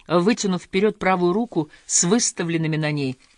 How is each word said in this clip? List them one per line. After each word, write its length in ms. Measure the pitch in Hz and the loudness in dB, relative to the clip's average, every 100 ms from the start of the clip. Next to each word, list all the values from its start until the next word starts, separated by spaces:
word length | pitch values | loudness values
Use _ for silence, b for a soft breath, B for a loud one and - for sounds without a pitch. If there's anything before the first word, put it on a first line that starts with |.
| - | -2
вытянув 540 | 175 180 247 202 180 | 2 2 2 0 -4
вперёд 360 | - 190 214 208 | -4 0 0 0
правую 360 | 190 185 175 | 0 2 2
руку 360 | 190 240 170 151 b | 0 -2 -4 -4 b
с 200 | - - | -4 -2
выставленными 760 | 175 233 - - 170 165 160 156 | 2 2 0 -4 -4 -2 0 0
на 120 | 151 | -2
ней 280 | 147 135 131 _ | -2 -4 -6 _